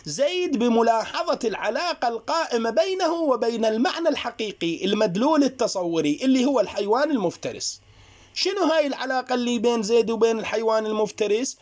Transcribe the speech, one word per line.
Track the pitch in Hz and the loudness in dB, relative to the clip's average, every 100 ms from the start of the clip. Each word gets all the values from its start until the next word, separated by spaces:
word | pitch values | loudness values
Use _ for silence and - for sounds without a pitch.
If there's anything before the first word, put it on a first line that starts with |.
| - | -10
زيد | 147 285 359 359 262 | -2 -2 0 -2 0
بملاحظة | 240 226 226 226 208 285 339 277 | 2 4 4 2 0 -4 -2 -2
العلاقة | 233 175 185 247 349 311 233 | -2 -4 -2 -2 -2 -2 -2
القائمة | 233 - 320 302 240 226 | -4 -2 -2 0 -2 0
بينه | 233 381 381 339 | 0 0 0 0
وبين | 339 311 240 233 233 220 | 0 0 0 0 0 0
المعنى | 220 285 320 330 | 2 0 0 -2
الحقيقي | 285 247 - 220 185 170 165 190 | -2 -4 -6 -6 -4 -4 -2 0
المدلول | 202 170 175 269 311 | 0 0 2 2 4
التصوري | 269 262 220 190 175 165 147 151 | 2 2 -2 -2 -2 0 0 0
اللي | 262 262 247 | 2 2 4
هو | 262 | 2
الحيوان | 190 208 202 233 302 | 0 -2 0 0 2
المفترس. | 269 175 - 139 104 - - _ - - - - | 0 -2 -4 -8 -8 -10 -12 _ -20 -20 -20 -14
شنو | - 359 403 | -4 -2 0
هاي | 320 320 294 | 2 2 2
العلاقة | 262 262 262 247 247 | -2 -4 -4 -2 -2
اللي | 240 240 | 0 0
بين | 233 233 | 2 0
زيد | 208 233 208 | 2 2 2
وبين | 226 226 226 | 2 2 2
الحيوان | 196 220 226 220 214 | -2 -2 0 0 0
المفترس؟ | 214 214 - 214 214 269 - | 0 -2 -2 0 0 -2 -8